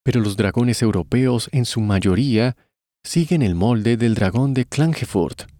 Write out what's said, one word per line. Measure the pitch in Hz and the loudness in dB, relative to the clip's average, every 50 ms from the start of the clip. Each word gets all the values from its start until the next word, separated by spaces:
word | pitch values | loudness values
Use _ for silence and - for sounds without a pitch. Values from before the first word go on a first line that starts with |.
| _ | _
Pero | 135 123 120 | -2 0 0
los | 107 104 98 104 | 0 0 0 0
dragones | 107 98 - 120 123 123 113 - 120 | 0 0 2 0 0 0 0 0 0
europeos, | 110 98 92 80 - - 123 131 127 123 117 - - | 0 0 0 -2 0 0 0 2 2 0 0 -2 -2
en | - 131 120 | -2 -2 -2
su | - - 117 | -2 -2 -2
mayoría, | 107 104 101 95 - 98 90 95 135 143 113 107 117 127 127 - _ _ _ _ _ _ _ _ _ | 0 0 0 2 2 2 2 2 2 2 2 2 2 0 -2 -6 _ _ _ _ _ _ _ _ _
siguen | - - 170 170 - 180 165 | -4 -2 -2 0 2 0 0
el | 131 98 87 | 2 2 2
molde | 85 95 120 123 110 101 113 120 110 | 2 2 2 2 2 0 0 0 2
del | 117 117 110 | 0 0 0
dragón | 104 104 92 92 120 135 139 135 | 0 0 0 0 0 0 0 0
de | 131 120 | -2 -4
Klagenfurt, | - - - 151 165 160 - 123 - - 98 82 69 - - - - - - | -4 -2 -2 0 0 0 -2 -6 -4 -2 -2 -2 -2 -4 -10 -18 -20 -20 -20